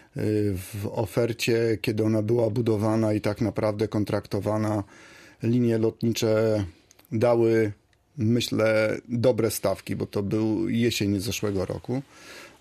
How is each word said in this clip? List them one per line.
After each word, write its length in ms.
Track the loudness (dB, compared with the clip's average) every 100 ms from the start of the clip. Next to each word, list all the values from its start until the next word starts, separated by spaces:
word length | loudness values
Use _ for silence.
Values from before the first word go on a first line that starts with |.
| -14 -6 -2 0 0
w 340 | -2 -6 -8 -6
ofercie, 840 | -4 -4 0 -2 -2 0 2 2 0
kiedy 220 | -2 0
ona 180 | 2 2
była 280 | 2 2 0
budowana 640 | 0 0 2 2 2 2
i 80 | 0
tak 200 | 0 0
naprawdę 460 | -2 0 -2 0 -2
kontraktowana, 960 | -2 -2 -2 -2 -4 -2 0 0 -2 -4 -12 -20 -20 -20 -6
linie 340 | 0 2 2 2
lotnicze 880 | 0 0 -2 0 2 2 2 0 -2 -8 _ _ -6
dały, 600 | 0 2 4 4 4 0 -4 _ _ _ -2
myślę, 800 | 0 2 0 0 2 4 2 -2 -4
dobre 420 | 0 2 2 0
stawki, 440 | 0 -2 -2 -4 -6
bo 100 | -4
to 180 | -4
był 460 | -2 0 0 0 0
jesień 500 | 0 0 0 0 0
zeszłego 460 | -2 -4 -2 -2 -4
roku, 360 | -6 -6 -6 -8 -18 -20 -20 -20 -8